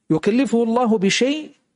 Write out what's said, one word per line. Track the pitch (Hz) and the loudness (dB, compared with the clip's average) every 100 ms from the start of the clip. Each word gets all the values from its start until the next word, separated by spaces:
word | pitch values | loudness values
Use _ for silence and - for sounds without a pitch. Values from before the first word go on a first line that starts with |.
| - | -4
يكلفه | 160 202 233 269 233 | -2 0 0 0 0
الله | 226 233 240 220 | 0 0 0 2
بشيء | 190 - 254 311 302 - _ | 0 2 0 -2 -8 -20 _